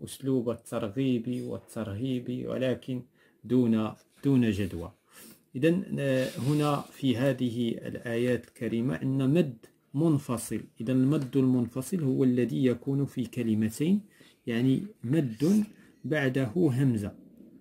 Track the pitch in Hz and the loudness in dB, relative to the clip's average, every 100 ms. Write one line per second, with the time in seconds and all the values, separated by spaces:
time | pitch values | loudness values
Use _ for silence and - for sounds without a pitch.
0 | 113 - 135 131 117 117 - 117 110 131 | -12 -8 -2 0 0 -4 -6 -6 -4 -2
1 | 135 120 123 123 123 107 - 113 107 101 | 0 0 -2 -6 -6 -10 -10 -8 -6 -4
2 | 131 127 123 127 120 117 127 123 - 123 | -4 -4 -4 -6 -4 -2 -2 -2 -4 -8
3 | - _ _ _ 110 127 120 110 107 - | -8 _ _ _ 0 4 4 4 0 -6
4 | _ _ 139 131 117 98 92 85 85 - | _ _ 2 4 4 2 -2 -4 -10 -14
5 | _ - - - _ 131 160 180 - 143 | _ -20 -20 -20 _ 0 2 2 -2 -2
6 | 139 131 127 - 127 151 147 143 - - | 0 0 0 -2 0 2 2 0 -4 -4
7 | 135 113 139 131 123 117 117 - 117 - | 0 2 2 0 -2 -2 -2 -4 -8 -8
8 | 123 117 123 117 - - 110 113 127 156 | -4 -2 0 0 -4 -8 -4 -2 0 -2
9 | 135 135 131 165 151 113 - _ _ 139 | -2 0 2 4 2 -4 -16 _ _ 0
10 | 165 143 - 117 - 107 - - 117 131 | 2 2 0 -6 -4 -8 -8 -8 -2 2
11 | 131 156 127 139 131 127 117 131 - 190 | 2 0 0 2 2 2 0 -4 -4 -2
12 | 135 135 131 123 120 151 127 117 139 139 | 0 2 2 2 0 2 2 2 -2 -2
13 | 135 131 113 123 113 107 110 - 160 208 | -2 -4 -6 -4 0 2 0 0 0 0
14 | - _ - _ 127 117 131 131 - - | -2 _ -20 _ -4 0 2 2 -2 -8
15 | 120 160 131 110 151 214 208 - - _ | -2 0 0 0 2 2 0 -6 -20 _
16 | 127 151 135 131 131 180 160 123 139 110 | -4 0 0 0 -2 2 2 2 2 0
17 | 98 - - - - - | -2 -8 -20 -20 -20 -20